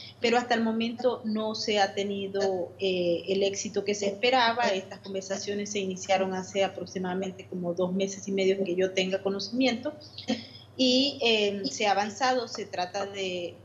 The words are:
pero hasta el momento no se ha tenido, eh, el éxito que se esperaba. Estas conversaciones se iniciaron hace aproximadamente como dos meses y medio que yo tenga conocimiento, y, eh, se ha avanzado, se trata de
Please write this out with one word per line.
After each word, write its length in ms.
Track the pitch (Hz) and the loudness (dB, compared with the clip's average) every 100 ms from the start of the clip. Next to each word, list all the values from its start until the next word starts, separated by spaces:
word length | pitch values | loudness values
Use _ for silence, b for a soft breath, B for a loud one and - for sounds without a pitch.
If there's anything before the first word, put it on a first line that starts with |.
| B - | B -2
pero 160 | 233 240 | 2 2
hasta 180 | 233 226 | 2 2
el 60 | |
momento 600 | 226 220 226 233 247 226 220 | 2 0 -2 0 0 0 -2
no 280 | 214 220 | -2 -2
se 280 | 220 - 208 | -2 0 2
ha 120 | 196 | 2
tenido, 800 | 202 202 202 196 190 196 185 175 - | 2 -2 -2 -4 0 0 0 -4 -2
eh, 440 | 196 185 175 165 190 | 0 2 2 0 0
el 160 | 196 | 2
éxito 400 | 196 196 196 202 | 2 0 -4 -2
que 100 | 202 | -2
se 140 | 202 202 | 0 -2
esperaba. 640 | - 247 262 233 226 233 | 0 2 4 4 4 2
Estas 300 | 196 - 196 | 0 -4 -12
conversaciones 720 | 196 190 - 196 202 202 202 | -8 -8 -6 -4 -4 -4 -4
se 100 | 208 | -2
iniciaron 540 | 190 185 - 190 190 | -2 -2 2 2 2
hace 300 | 185 185 202 | -2 -2 0
aproximadamente 840 | 190 190 185 190 185 185 190 185 - | 0 -2 -8 -4 -2 -2 -2 -6 -8
como 280 | 185 175 | -4 -2
dos 180 | 175 180 | 0 0
meses 340 | 190 190 - - | 2 0 -2 -2
y 20 | |
medio 320 | 196 190 196 | 2 4 4
que 120 | 175 180 | 2 2
yo 180 | 190 | 2
tenga 280 | 190 185 190 | 2 0 0
conocimiento, 680 | 196 196 - 240 262 226 302 - B B - 233 B B - - | 0 -2 -2 2 2 2 -4 -8 B B -4 -4 B B -8 2
y, 420 | 254 254 277 269 | 4 4 2 2
eh, 400 | 233 220 208 202 190 | 2 4 2 0 -4
se 180 | - 214 | 0 2
ha 40 | |
avanzado, 560 | 190 214 202 262 254 233 | 2 0 0 2 2 -2
se 180 | - 196 | -6 -6
trata 380 | 190 180 202 196 | -4 -4 -4 -6
de 500 | 196 190 180 170 - | -4 -4 -4 -6 -10